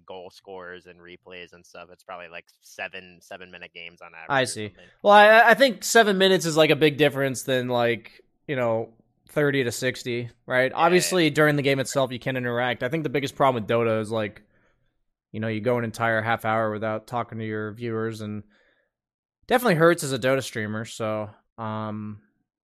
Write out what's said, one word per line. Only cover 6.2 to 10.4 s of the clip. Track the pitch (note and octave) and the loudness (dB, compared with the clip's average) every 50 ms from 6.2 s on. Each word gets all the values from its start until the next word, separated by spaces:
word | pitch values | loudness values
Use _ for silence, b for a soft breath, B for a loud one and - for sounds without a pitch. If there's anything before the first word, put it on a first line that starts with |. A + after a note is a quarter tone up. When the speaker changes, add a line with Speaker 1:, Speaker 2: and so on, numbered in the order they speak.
| F#3+ F#3+ F#3+ F3+ D#3 | 4 4 4 4 2
Speaker 2:
is, | E3 D3+ | 0 2
like, | D#3 D#3 D3+ | 4 4 4
a | D#3 | 4
big | C3 D3+ D#3 C#3 | 4 2 2 2
difference | B2+ D3 C#3+ A#2 C3+ C#3 C3+ C3 B2+ - | 4 2 2 2 0 -2 -2 -4 -6 -4
than, | - C3 B2+ B2 B2 | -2 -2 -2 -2 0
like, | B2 A#2+ A#2+ A#2 A#2 G#2+ - - - - _ _ _ _ _ - | 0 0 0 0 0 -2 -6 -12 -20 -20 _ _ _ _ _ -8
you | D3 | -6
know, | B2+ B2 A#2 A2+ A2+ A2+ - - _ _ _ _ _ _ - | -4 -2 -2 -2 -2 -4 -8 -12 _ _ _ _ _ _ -8
thirty | - D3+ D3 C#3+ C3+ C#3 B2+ | -2 0 2 2 2 2 0
to | A#2+ B2+ | 0 -2
sixty, | - C3 B2+ A#2+ - - B2+ A#2+ A#2+ A#2+ A#2 - _ | -2 -4 -4 -4 -4 -6 -6 -6 -6 -6 -8 -12 _